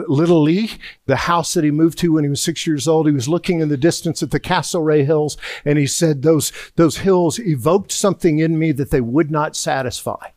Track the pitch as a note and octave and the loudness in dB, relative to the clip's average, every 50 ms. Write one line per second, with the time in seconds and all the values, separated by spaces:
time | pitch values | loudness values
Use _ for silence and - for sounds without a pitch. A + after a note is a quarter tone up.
0 | - - C3+ D3 E3+ E3+ F3 D#3+ D3 D#3 E3+ G3+ A3+ G#3 - - - - - _ | -2 0 0 2 4 4 4 4 4 2 2 0 -2 -4 -8 -12 -18 -20 -20 _
1 | _ - C3 - - E3+ F3 E3+ D3+ - - F3 D3+ D3 D3 D#3 D#3+ E3+ - - | _ -2 -2 0 0 0 0 0 0 -2 -2 0 0 2 2 2 2 2 2 0
2 | F3 E3 D#3 D#3 D3 C#3+ C#3+ - - F3 D#3+ - - E3 D3+ C#3 A#2+ E3 D#3+ D#3+ | 0 2 2 2 0 0 -2 -2 -4 -4 -4 -4 -2 -2 -2 0 0 2 2 2
3 | D3+ D3+ D3 C3+ A2+ C#3+ F3 E3+ - - F3 E3 D#3 D3 D3 B2 D#3 E3+ - - | 4 2 2 0 0 -2 -2 -2 0 0 0 0 0 0 0 0 0 0 0 0
4 | - E3+ - - D#3 B2 D#3+ C#3 - - F#3 E3+ - - - E3+ D#3 D#3 D3+ D3+ | -4 -6 -4 -4 -4 -4 -4 -4 -2 -2 -2 -2 -2 -2 -2 -2 0 2 2 2
5 | C#3 D3+ D#3+ D3+ D3+ C#3 - - - - - - - D3 D3 D3+ C#3+ C3 - - | 2 2 2 0 0 -2 -6 -10 -12 -14 -12 -6 -2 0 2 2 2 0 0 0
6 | E3+ D#3+ D3 C3 C3 D#3+ E3 D3 - - - - - - _ - E3+ C#3+ - - | 0 0 0 2 2 2 2 2 0 -4 -8 -12 -18 -4 _ 2 2 2 2 0
7 | - G3 F#3 F3+ F3 D3+ - A#3 A#3+ F3 D3+ B2 G#2+ D#3 F3+ G3+ F#3+ - - - | 0 2 2 2 2 0 -2 -2 -2 -2 -2 0 0 2 2 0 0 -4 -4 -2
8 | - G3 E3 - - E3+ D3+ D#3 D#3+ D#3+ D#3+ D#3 D#3+ D#3+ C3+ C#3+ C#3 - D#3+ C3+ | 0 0 0 2 0 2 2 2 0 0 0 0 0 0 0 -2 -2 -2 0 0
9 | A#2 A#2 B2 D#3+ E3 C#3+ D#3 D3+ D3+ D#3 - - - E3 C#3 C3+ B2+ B2 - - | 0 2 2 0 0 0 0 -4 -4 -4 -6 -6 -4 -4 -2 -2 -4 -6 -6 -8
10 | - A#2 - - - - _ | -8 -8 -8 -8 -10 -18 _